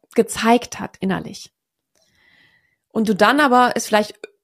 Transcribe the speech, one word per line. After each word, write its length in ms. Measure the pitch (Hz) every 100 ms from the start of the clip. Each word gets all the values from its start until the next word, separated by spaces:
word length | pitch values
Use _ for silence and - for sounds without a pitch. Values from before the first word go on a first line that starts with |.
| _
gezeigt 680 | - 220 - 220 240 - -
hat 160 | - -
innerlich. 540 | 190 170 160 202 - _ _ _ _ _ _ _ _ _ _ _ _ _ _
Und 180 | 226 220
du 60 |
dann 240 | 190 208 277
aber 340 | 294 247 247 240
es 100 | -
vielleicht 320 | 214 214 - - _